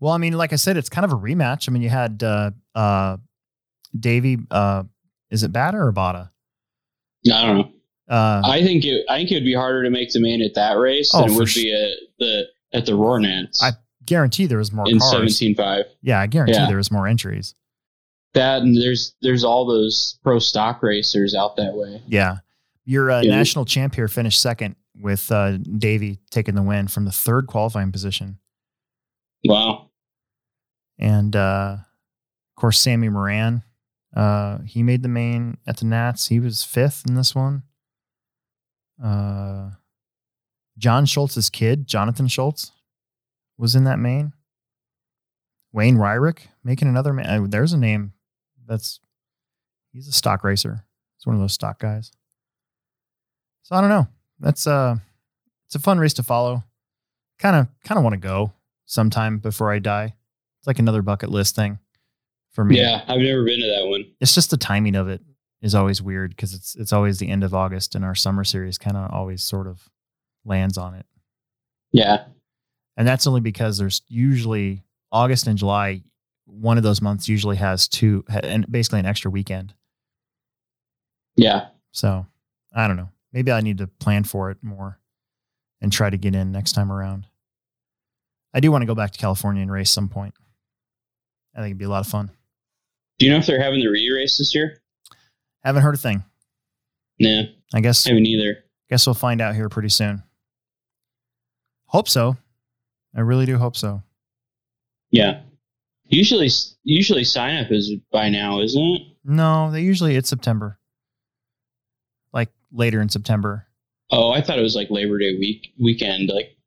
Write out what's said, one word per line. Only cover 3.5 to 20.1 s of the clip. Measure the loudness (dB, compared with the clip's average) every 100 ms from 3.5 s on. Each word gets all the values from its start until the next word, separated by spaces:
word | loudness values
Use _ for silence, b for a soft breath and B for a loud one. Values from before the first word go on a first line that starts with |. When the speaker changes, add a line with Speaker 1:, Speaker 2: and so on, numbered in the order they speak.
| _ _ _ _ -4
Speaker 1:
Davey, | 0 2 2 0 -2
uh, | 0 0 0 -6 _ _ _ _
is | -2
it | 0
Batta | 0 -2 0
or | 0
Bada? | 0 -2 -4 -12 _ _ _ _ _ _ _ _ _ 2
Speaker 2:
I | 4 4
don't | 2
know. | 2 _ _ _ 0
Speaker 1:
Uh, | 4 4 4
Speaker 2:
I | 2 4
think | 4 4
it, | 2 0 0
I | -2
think | 0
it | 0
would | 2
be | 0
harder | 0 0
to | 0
make | 0 0
the | 2
main | 2 2
at | 0 0
that | 2
race | 4 2 2 2
Speaker 1:
Oh, | 4
Speaker 2:
than | 4
it |
Speaker 1:
for | 4
Speaker 2:
would | 2
Speaker 1:
sh- | 0
Speaker 2:
be | 0
at | 0 -2 -6 -16 _
the, | -2 -2 -4 _ _ -4
at | 0
the | 2
Roar | 2 2
Nats | 0 -2 -4 -2
Speaker 1:
I | -2 -4 _ _ 0
guarantee | 2 2 2 0
there | 0
was | -2
more | -2 2
Speaker 2:
in | 4
Speaker 1:
cars. | 4
Speaker 2:
seventeen | 4 2 2 2 2
five. | 0 -2 -4 _
Speaker 1:
Yeah, | 0 0
I | 2
guarantee | 2 2 4
Speaker 2:
Yeah. | 2
Speaker 1:
there | 0
was | 0
more | 0 0
entries. | 0 -2 -8 -10 -18 _ _ _ _ _ _ _
Speaker 2:
That | 0 2 2
and | 4 4
there's, | 2 -2 -6 -4
there's | 0 2 2
all | 2 2
those | 2 0 -2 -4